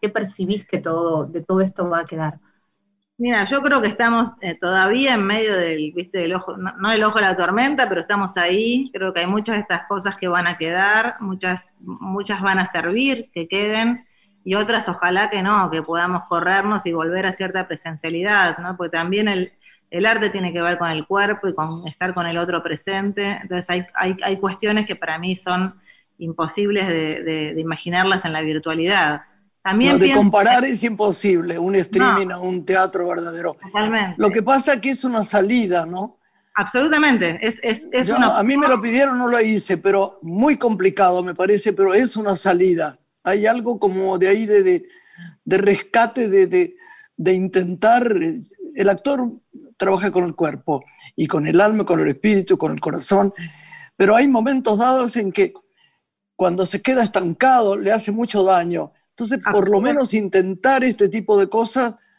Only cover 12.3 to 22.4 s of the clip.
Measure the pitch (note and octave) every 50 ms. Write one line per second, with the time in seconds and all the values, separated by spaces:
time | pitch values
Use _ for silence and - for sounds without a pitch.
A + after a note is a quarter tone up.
12.3 | G#3 F#3+ F#3+ G3 F#3+ F#3+ F3+ F3+ - E3+ D#3+ E3+ F#3+ A#3 C4+ C#4 C4 A#3 A3+ -
13.3 | - F3 E3 E3 F#3+ G3 G#3 G#3+ G#3+ A3 A3+ A#3 A#3+ A#3+ - _ _ _ _ _
14.3 | _ _ - F#3 F#3+ G#3 G#3 G#3 A3+ A#3 A#3 F#3 E3+ - F3 F3 F#3 F#3+ G#3+ A3
15.3 | G#3+ G3 F#3 G3 G#3+ G#3 F#3 E3 D#3+ D#3+ D#3 - E3 E3+ F3 F3+ F3+ F3 - -
16.3 | F3 E3+ E3+ F3+ F#3+ G3 G3 G#3 G#3+ F#3+ - F3 E3 E3 D#3+ E3 F3 F#3 F#3+ F#3+
17.3 | F#3 - F#3+ F#3 F#3 F#3 F3+ - E3 - - E3 D#3+ D3+ - D#3+ E3 E3 F#3 G#3
18.3 | G#3+ G3+ F#3 E3+ D#3 E3+ F3 F3+ F#3 F3 F3 E3 E3+ E3 E3 F3 G3 G#3 G#3+ G#3
19.3 | G3 F#3 F3+ - _ _ _ _ _ _ _ _ - F3 F#3+ A3 A#3 A3 G#3+ G3+
20.3 | - G3 F#3 F3 E3 F3 E3+ F3 F3 F3 F3 E3 D#3+ D#3 D3+ - F#3+ G3 G3+ G3+
21.3 | G#3+ G#3 - F#3+ - - D#3 D#3+ E3 E3 F3+ E3 - - F3 F#3 F3+ F3+ E3+ E3+
22.3 | E3+ E3+